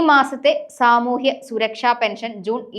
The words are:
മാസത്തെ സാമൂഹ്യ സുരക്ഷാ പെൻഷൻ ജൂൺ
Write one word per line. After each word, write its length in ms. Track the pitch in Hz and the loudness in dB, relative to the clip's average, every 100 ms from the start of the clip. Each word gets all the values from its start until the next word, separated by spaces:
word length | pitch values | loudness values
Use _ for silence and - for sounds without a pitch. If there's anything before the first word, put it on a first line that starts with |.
| 330 | 4
മാസത്തെ 440 | 277 269 269 277 302 - - | 4 2 0 0 0 -2 0
സാമൂഹ്യ 540 | 240 240 240 247 269 269 - | 2 4 2 -2 -2 -4 -6
സുരക്ഷാ 440 | 220 220 220 247 233 | -4 -4 -2 -2 0
പെൻഷൻ 320 | 220 202 226 208 190 | -2 -4 -10 -10 -6
ജൂൺ 160 | 240 - | -6 -8